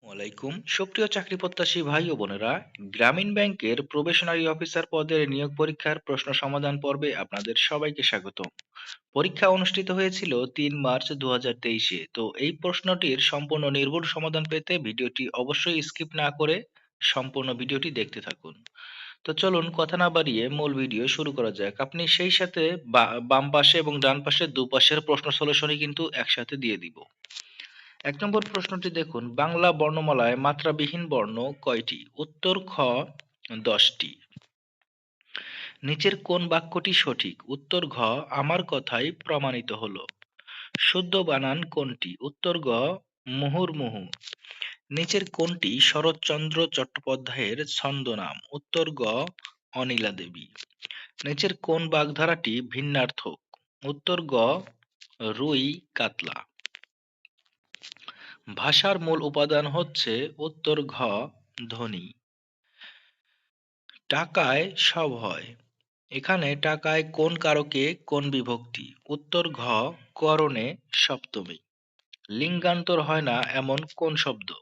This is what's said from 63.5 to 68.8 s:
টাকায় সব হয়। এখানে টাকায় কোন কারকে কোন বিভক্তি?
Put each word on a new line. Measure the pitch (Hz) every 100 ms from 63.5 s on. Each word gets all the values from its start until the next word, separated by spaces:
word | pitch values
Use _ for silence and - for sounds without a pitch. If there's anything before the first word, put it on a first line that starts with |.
| _ _ _ _ - _
টাকায় | 143 165 - 139 139 185 -
সব | - 170 156
হয়। | 117 107 80 107 120 _ _ _ _ _
এখানে | 135 135 185 143 143
টাকায় | 156 156 156 160 156
কোন | 156 160 165
কারকে | 156 147 147 135 139
কোন | 175 - 143 143
বিভক্তি? | 135 123 117 - -